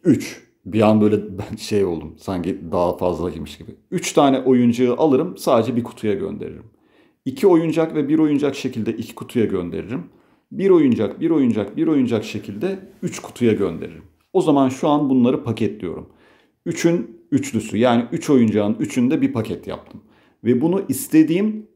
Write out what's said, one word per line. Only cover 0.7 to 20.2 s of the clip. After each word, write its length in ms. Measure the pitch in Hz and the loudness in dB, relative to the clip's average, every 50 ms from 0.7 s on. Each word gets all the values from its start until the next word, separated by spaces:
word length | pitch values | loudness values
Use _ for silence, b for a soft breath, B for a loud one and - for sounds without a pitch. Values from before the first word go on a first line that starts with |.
| 87 107 | 0 2
an 200 | 107 107 110 107 | 4 6 6 6
böyle 360 | 104 104 104 104 104 107 95 92 | 4 4 2 2 -2 -4 -10 -12
ben 180 | 104 - 95 | -12 -12 -12
şey 300 | - - - 113 101 98 | -12 -8 -4 -2 0 0
oldum. 300 | 92 85 80 76 78 80 _ | 0 -2 -6 -8 -12 -16 _
Sanki 440 | - - 98 90 85 85 95 - - 82 | -10 -8 -6 -4 -4 -4 -6 -6 -8 -6
daha 260 | 82 92 87 87 90 - | -2 0 0 0 0 -2
fazlaymış 600 | 92 90 87 78 82 90 78 80 80 76 - - | -2 -2 -2 -2 -4 -6 -6 -8 -12 -14 -14 -18
gibi. 180 | 82 - - _ _ _ | -20 -20 -20 _ _ _
Üç 220 | - 180 - - - | -8 -6 -6 0 2
tane 260 | 170 147 139 131 127 | 4 4 4 4 2
oyuncağı 560 | 127 131 131 123 123 120 117 113 127 123 123 | 2 2 4 4 4 4 2 2 2 0 2
alırım, 420 | - 151 156 135 131 160 185 190 - | 2 2 4 4 2 2 -2 -6 -6
sadece 380 | - - 143 117 107 127 123 | 0 2 2 4 2 2 -2
bir 80 | 117 117 | -4 -6
kutuya 300 | - - - - 110 101 | -6 -10 -8 -4 -4 -4
gönderirim. 520 | 90 90 85 85 82 82 80 80 78 - - b b b b b b b b b b b | -2 -4 -8 -8 -10 -12 -12 -12 -14 -20 -20 b b b b b b b b b b b
İki 220 | 135 131 - - 196 | -10 -6 2 4 6
oyuncak 480 | 180 165 165 165 151 160 160 160 - | 6 6 4 2 0 0 0 0 0
ve 140 | 151 147 135 | -4 -2 0
bir 100 | 151 156 | 2 2
oyuncak 360 | 156 151 147 139 143 143 135 | 2 2 2 2 0 0 -2
şekilde 380 | - - 131 - 117 107 104 110 | -2 -6 -6 -6 -4 -4 -4 -4
iki 220 | - 113 - - | -6 -8 -12 -12
kutuya 300 | - - - - 123 110 | -16 -16 -6 -2 0 0
gönderirim. 580 | 98 98 92 87 87 90 - 82 87 113 151 175 - b b b b b b b b | 0 0 -2 -4 -4 -8 -8 -8 -8 -10 -10 -10 -12 b b b b b b b b
Bir 180 | - - 185 196 | -8 -2 2 4
oyuncak, 500 | 190 170 151 135 117 104 110 - - - | 6 6 6 4 2 2 0 -4 -4 -4
bir 100 | - 160 | -2 0
oyuncak, 480 | 165 156 135 123 110 107 104 - - 139 | 2 2 2 2 2 0 -2 -4 -4 -2
bir 100 | 160 165 | 0 0
oyuncak 360 | 160 143 127 113 117 107 104 | 2 2 2 2 0 -2 -2
şekilde 560 | - - 107 - - 101 101 110 185 196 190 - - - - - | -4 -10 -10 -10 -10 -10 -6 -6 -6 -6 -6 -10 -18 -18 -10 -10
üç 160 | 160 113 - | -8 -8 -8
kutuya 340 | - - - - 123 117 107 | -14 -16 -8 0 2 2 2
gönderirim. 500 | - 101 90 82 80 - 82 82 80 - - _ _ _ _ _ | 2 0 -4 -4 -6 -12 -14 -16 -18 -20 -20 _ _ _ _ _
O 80 | 190 | 0
zaman 280 | 165 156 147 139 135 131 | 2 4 4 4 4 2
şu 200 | 127 - - 160 | 0 -2 -2 0
an 200 | 147 147 151 135 | 0 0 2 2
bunları 340 | 131 131 120 120 135 - - | 2 4 4 4 2 0 -2
paketliyorum. 680 | 117 113 113 117 101 - - - 87 80 - - - b b b b b b b b b b _ | -6 -4 -2 -2 -4 -4 -6 -10 -10 -10 -10 -14 -16 b b b b b b b b b b _
Üçün 560 | 170 165 - - 170 170 180 - - - - _ _ | -8 -8 0 0 0 0 0 -2 -6 -12 -20 _ _
üçlüsü, 460 | - 135 - - - 110 104 - - 101 | -2 -2 -2 0 -6 -6 -6 -4 -2 0
yani 280 | 117 123 120 120 120 117 | 2 4 4 2 0 -2
üç 180 | - - - - | -6 -8 -2 2
oyuncağın 460 | 147 131 117 110 98 107 104 104 113 113 | 4 4 4 4 4 2 0 0 -2 -2
üçünde 420 | 156 - - 131 120 127 151 147 | -4 -4 -2 0 0 0 0 0
bir 120 | 131 135 - | 0 -2 -2
paket 340 | 117 107 - 95 82 - 98 | -2 -4 -4 -6 -10 -10 -12
yaptım. 340 | 90 - - - - - _ b b b | -12 -12 -14 -18 -20 -20 _ b b b